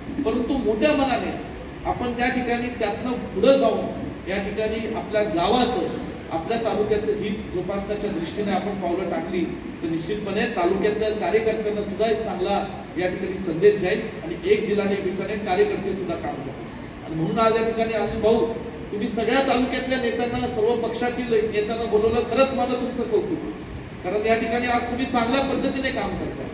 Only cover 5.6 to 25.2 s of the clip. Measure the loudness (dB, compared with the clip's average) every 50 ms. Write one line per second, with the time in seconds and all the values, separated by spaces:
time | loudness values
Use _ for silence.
5.6 | 4 2 2 0 -2 -2 -4 -6 -8 -8 -10 -10 -8 -6 -6 -4 -2 -2 -2 -2
6.6 | 0 0 0 0 2 2 2 2 2 0 0 0 -2 -2 -4 -4 -6 -4 -4 -4
7.6 | -2 -2 -4 -4 -4 -4 -4 -4 -2 -4 -4 -4 -4 -4 -4 -2 -2 0 0 0
8.6 | -2 -2 -4 -2 -2 -2 0 0 -2 -2 -2 -4 -2 -2 -2 -2 -2 -2 -4 -6
9.6 | -8 -10 -8 -6 -4 -4 -2 -2 -2 -4 -4 -4 -4 -2 0 0 0 0 0 0
10.6 | 2 2 2 2 2 2 2 2 0 0 0 0 0 2 2 2 4 2 0 0
11.6 | 0 -2 -2 -2 -2 -4 -2 0 2 2 2 0 0 -2 -2 -2 0 2 2 0
12.6 | 0 -2 -6 -10 -10 -6 -2 -2 0 0 0 -2 -4 -4 -4 -4 -4 -2 2 6
13.6 | 6 6 6 6 2 0 0 0 -2 -4 -8 -8 -8 -8 -6 -2 2 2 4 4
14.6 | 4 2 2 2 2 2 0 0 0 -2 -2 -2 -2 -2 -4 -2 -2 2 4 4
15.6 | 4 4 2 0 -2 -2 -4 -2 -4 -4 -4 -4 -4 -6 -6 -6 -8 -8 -8 -10
16.6 | -10 -12 -12 -12 -12 -12 -12 -12 -10 -6 -4 -2 -2 0 2 4 4 4 4 4
17.6 | 2 2 2 0 0 0 0 0 0 -2 0 2 4 4 6 4 4 2 -2 -4
18.6 | -8 -8 -10 -10 -8 -8 -4 -4 -4 -2 -2 0 2 2 4 4 4 4 4 2
19.6 | 2 0 0 -2 -2 0 0 0 0 0 0 0 -2 -2 0 -2 -2 -2 0 2
20.6 | 2 2 2 2 0 -2 -2 -2 -2 -2 -2 -2 0 2 2 2 2 2 0 0
21.6 | 0 0 -2 -2 0 2 2 4 4 4 2 2 0 2 2 2 2 2 2 0
22.6 | 0 0 0 -2 -2 -2 -2 -4 -2 0 0 0 0 0 -2 -4 -4 -6 -8 -10
23.6 | -10 -12 -12 -12 -12 -12 -12 -8 -4 -2 -2 0 2 2 2 2 2 0 0 0
24.6 | 0 2 0 0 0 -2 -2 -2 -2 0 0 2